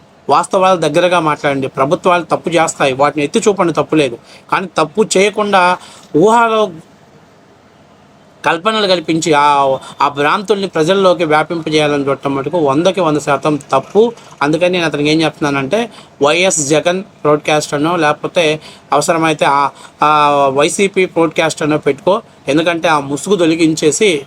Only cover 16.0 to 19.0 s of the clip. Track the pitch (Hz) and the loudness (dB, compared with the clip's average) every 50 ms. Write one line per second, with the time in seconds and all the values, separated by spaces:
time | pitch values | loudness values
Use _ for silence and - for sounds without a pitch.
16 | - - - _ 139 143 160 175 180 - - - 147 131 156 151 147 175 180 190 | -20 -20 -4 _ 0 2 2 2 0 0 0 -2 -2 0 0 0 0 0 -2 -4
17 | 202 - _ - - 151 151 147 - - 151 151 147 - 156 143 147 165 180 170 | -6 -10 _ -4 0 0 0 0 0 -2 -2 -2 -2 -4 -4 -2 -2 -2 0 0
18 | 156 151 147 - - 156 - 180 165 151 156 156 - - - - - - - 147 | 0 -2 -2 -2 -6 -4 -2 0 0 0 -2 -4 -8 -18 -20 -20 -6 -2 -2 0